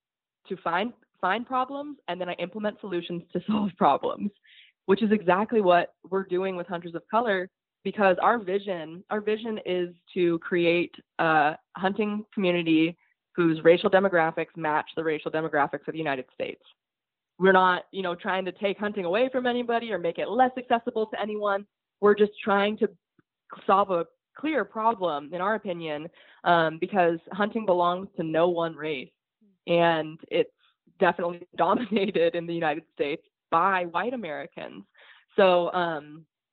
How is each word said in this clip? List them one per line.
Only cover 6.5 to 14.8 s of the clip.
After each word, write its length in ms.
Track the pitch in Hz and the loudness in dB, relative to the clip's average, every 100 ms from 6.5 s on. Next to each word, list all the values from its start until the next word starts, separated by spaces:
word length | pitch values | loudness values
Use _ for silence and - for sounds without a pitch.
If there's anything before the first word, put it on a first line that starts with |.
| 185 | -6
with 100 | 175 | -8
Hunters 260 | 175 175 | -10 -10
of 100 | 165 - | -12 -2
Color, 400 | 220 240 190 185 _ _ _ 202 | 0 2 0 -2 _ _ _ -8
because 320 | 196 196 180 | 2 4 4
our 160 | 185 233 | 4 2
vision, 640 | 185 196 196 180 156 170 - | 0 -4 -4 -8 -8 -14 -8
our 100 | 214 | -6
vision 400 | 208 214 226 214 - | -2 -4 -4 -6 -4
is 300 | 180 175 175 _ | -4 -4 -8 _
to 260 | 180 175 165 | -2 0 0
create 540 | - 180 170 170 170 - _ - | -2 0 2 2 -2 -8 _ -2
a 360 | 165 156 147 165 _ - | 2 4 2 0 _ -6
hunting 480 | 190 202 208 208 214 | -4 -2 -4 -4 -8
community 640 | - 190 175 165 156 160 175 _ _ _ | -2 0 0 2 4 2 -2 _ _ _
whose 300 | - 165 160 | 0 2 4
racial 260 | 160 175 - | 6 6 4
demographics 680 | 185 196 175 160 160 156 - | 2 2 2 0 -2 -8 -6
match 320 | 160 151 | -2 -2